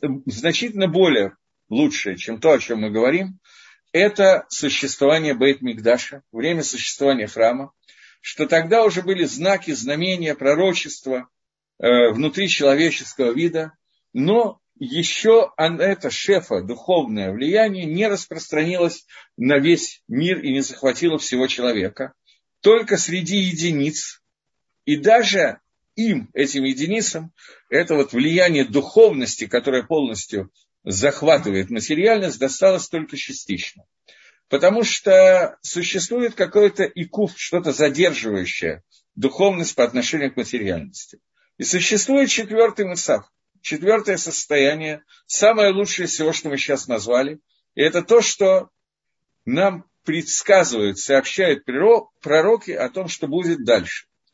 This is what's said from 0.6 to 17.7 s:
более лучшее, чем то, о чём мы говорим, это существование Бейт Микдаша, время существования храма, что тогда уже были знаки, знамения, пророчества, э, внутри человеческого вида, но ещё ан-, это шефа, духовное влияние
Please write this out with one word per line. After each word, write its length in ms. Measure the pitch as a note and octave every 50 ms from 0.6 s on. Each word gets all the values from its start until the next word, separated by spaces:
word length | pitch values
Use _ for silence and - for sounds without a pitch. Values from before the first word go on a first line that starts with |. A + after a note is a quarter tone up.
| A#3+ A#3+ G#3+ G3 F#3+
более 500 | F3+ D#3 F#3 F#3 E3+ C#3 A2 G2 F#2+ - _ _ _ _ _ _ _
лучшее, 480 | G#2+ B2 D3+ D3 D3 - - G2+ F#2
чем 240 | F2 - - A2+ A2
то, 120 | B2+ D#3+ D3
о 60 | A#2+
чём 220 | - - A#2+ A2 G#2+
мы 80 | A2
говорим, 500 | G#2 A2 A#2 C3 D3+ F3+ F#3+ F#3+ F#3+ - _ _ _ - - - _ _ _ _ -
это 540 | E3 G3 G#3 G#3 G3+ G3 F#3+ F#3 - - -
существование 840 | - - D3+ C#3+ - - C#3 C#3 - - C#3 C#3 D#3 D#3+ D#3+ D3 C3+
Бейт 260 | A2+ C3 C#3 C#3 C3+
Микдаша, 600 | B2+ B2 A2+ A2 G#2+ A#2 A#2+ B2+ - - C#3+ C#3 - _
время 320 | - A2+ B2+ D#3+ E3+ E3 C#3
существования 640 | - - B2 - - - - C#3 C#3 C3+ A#2+ G#2
храма, 460 | G2+ - A2+ A2 A#2 B2 C3 C#3 C#3+ _ _ _ _ _ _ - - _ _
что 260 | _ - - - D3+
тогда 380 | C3+ E3 D#3+ D#3+ E3 A3 A#3 A3+
уже 180 | G#3 E3 F#3 F3
были 220 | F3+ G3 F3+ E3+
знаки, 480 | C3+ A2+ C3 E3 F#3+ G3 F#3 - E3 C#3+
знамения, 640 | A2+ A2+ C3 D3 D#3 F3 F#3 F#3 F3+ E3+ D#3 C#3+
пророчества, 920 | - C3+ C#3 D3 D#3+ F#3+ F#3+ F3 - - D3+ - - - C3+ C3 B2+ B2 - _ _ _ _ _ _ _ _ _ _
э, 320 | - A#2+ B2 B2 A#2+ A2+
внутри 380 | G#2+ A#2 D3 D3+ C#3 F#3+ G3+ F3
человеческого 840 | - - D3 C#3 C#3 D3 E3 E3 - - C3 - - - C3 A#2+ A#2+
вида, 400 | C#3 E3+ E3+ D#3+ D#3+ D#3+ D#3 - _ _ _ _ _ _ _ -
но 480 | A#2+ C#3 E3+ G#3 A#3+ A#3 G3+ F#3 - _ _ _ _
ещё 760 | C#3+ A#2+ C3 E3+ E3+ - - - - A3 A3+ A3+ G#3 - -
ан-, 240 | - D#3+ E3 E3+ D3
это 300 | E3+ G3 G3 - - C3
шефа, 520 | - - - - G3 F3+ F3 - A#2 F#2 F2+
духовное 720 | G2 B2 - - - F#3 E3 C#3 A2+ G#2+ G#2 G2 F#2+ G2
влияние 540 | A2+ C3 D#3 F#3 G#3+ A3+ G#3+